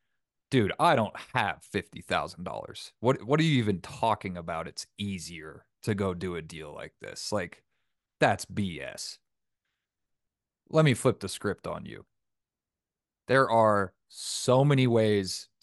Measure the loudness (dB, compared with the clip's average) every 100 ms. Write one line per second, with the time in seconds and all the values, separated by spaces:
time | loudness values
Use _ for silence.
0 | _ _ _ _ _ 2 2 2 4 4
1 | 2 -4 -4 -2 -2 -4 -6 -6 -6 -14
2 | -2 -2 -2 -8 -10 -10 -12 -16 -18 _
3 | 0 0 0 2 4 4 2 0 -4 -2
4 | 0 0 -4 -8 -6 -6 -8 -12 -16 -8
5 | -6 -6 -10 -14 -16 -18 _ _ -4 0
6 | 0 -2 -4 -6 -8 -14 -14 -14 -16 _
7 | -16 -12 -6 -4 -6 -12 _ _ _ _
8 | _ _ 2 2 -4 -4 -4 -6 -10 -10
9 | -14 -14 _ _ _ _ _ _ _ _
10 | _ _ _ _ _ _ _ 4 4 4
11 | 2 0 -6 -6 -6 -6 -8 -10 -10 -16
12 | -18 _ _ _ _ _ _ _ _ _
13 | _ _ 2 4 4 6 6 4 0 -6
14 | _ -14 -10 -4 2 4 6 4 4 4
15 | 4 2 0 -8 -12 _